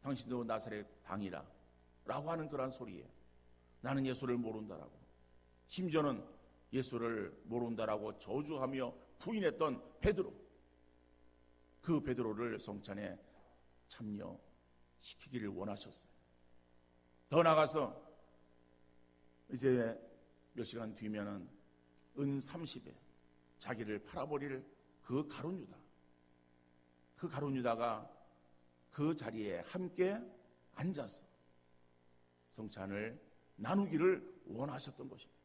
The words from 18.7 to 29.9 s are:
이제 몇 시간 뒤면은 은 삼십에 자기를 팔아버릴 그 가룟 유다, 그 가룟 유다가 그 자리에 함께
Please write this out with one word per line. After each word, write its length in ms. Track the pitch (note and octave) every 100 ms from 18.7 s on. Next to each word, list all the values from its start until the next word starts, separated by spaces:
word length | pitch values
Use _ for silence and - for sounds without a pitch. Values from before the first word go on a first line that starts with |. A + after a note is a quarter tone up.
| - - - - - - - -
이제 480 | C3 C3+ B2+ A2+ A2 - - - - -
몇 100 | -
시간 320 | A2 A2 A2 G#2
뒤면은 540 | G#2+ G#2+ G2+ G2+ F2 - - - - - - -
은 200 | C#3 C#3
삼십에 540 | C3 E3+ D#3+ C3 - - - - - - - -
자기를 460 | - A#2 G#2+ G#2
팔아버릴 600 | - - C#3+ D3 C#3+ C3 - - - -
그 260 | - B2+ D3
가룟 320 | - D3 F#3+
유다, 180 | A#2 - - - - - - - - - - - - - - -
그 120 | F3
가룟 280 | C3+ C#3+ C3+
유다가 540 | A#2+ A2+ A#2+ A2 G#2+ - - - - - - - -
그 240 | - D3 D#3
자리에 440 | A2+ A2+ G#2 F2
함께 580 | F2 F#3 F3+